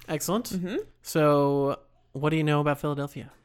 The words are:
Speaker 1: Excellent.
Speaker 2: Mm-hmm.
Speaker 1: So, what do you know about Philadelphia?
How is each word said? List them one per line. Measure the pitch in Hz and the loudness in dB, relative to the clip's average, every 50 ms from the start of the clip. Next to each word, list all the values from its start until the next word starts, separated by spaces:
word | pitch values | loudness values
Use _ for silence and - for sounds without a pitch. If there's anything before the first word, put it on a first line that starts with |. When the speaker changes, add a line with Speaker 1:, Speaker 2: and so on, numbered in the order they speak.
| - - | -10 -8
Speaker 1:
Excellent. | 165 147 - - 180 226 247 - | -6 -6 -2 -2 -2 -2 -4 -4
Speaker 2:
Mm-hmm. | 202 185 175 180 220 359 440 - - _ _ | -6 -6 -4 -4 -4 -6 -6 -8 -14 _ _
Speaker 1:
So, | - - 165 151 147 147 143 143 143 143 143 139 139 139 - - _ _ _ _ _ _ | -4 0 2 4 4 4 4 4 2 2 2 0 0 -2 -4 -8 _ _ _ _ _ _
what | 139 143 151 | -4 -2 0
do | 156 160 | 0 2
you | 156 | 2
know | 151 147 147 | 2 2 2
about | 147 151 143 - | 2 2 0 0
Philadelphia? | - 151 143 139 139 139 - - - - - _ _ | -2 -4 -4 -4 -6 -8 -8 -12 -14 -14 -18 _ _